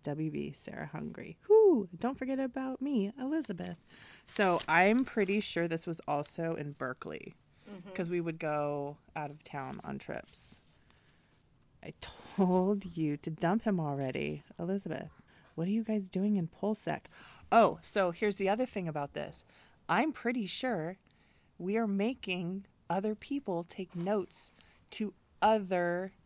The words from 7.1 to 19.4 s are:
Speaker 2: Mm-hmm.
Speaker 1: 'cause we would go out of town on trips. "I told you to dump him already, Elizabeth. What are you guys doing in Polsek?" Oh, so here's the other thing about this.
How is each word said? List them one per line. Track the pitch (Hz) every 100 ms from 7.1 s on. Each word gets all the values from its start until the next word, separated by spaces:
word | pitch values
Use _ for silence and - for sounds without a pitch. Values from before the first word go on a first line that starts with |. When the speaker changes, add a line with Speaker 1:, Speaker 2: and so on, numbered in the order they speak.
| 76 - - _ _ -
Speaker 2:
Mm-hmm. | 202 175
Speaker 1:
'cause | 190 170
we | 175
would | 165 160
go | 160 151 147 147 143 147 - -
out | 147
of | 147 -
town | 147 131 135
on | - 139
trips. | - - - - - - _ _ _ - _ _ _ _ _ _ _ _
"I | - -
told | - - - - 190 180 185 208 190 165
you | 156 147
to | -
dump | 160 170 208
him | 226 190
already, | 156 139 135 127 147 151 - -
Elizabeth. | 170 196 190 151 - - - - - -
What | 170
are |
you | 214 220
guys | 214 190
doing | 185 202 208
in | 165
Polsek?" | - 202 214 - 151 - - - - -
Oh, | 226 196 156
so | - 214 185
here's | 170 208 196
the | 190
other | 214 254
thing | - 175
about | 151 143
this. | - 147 -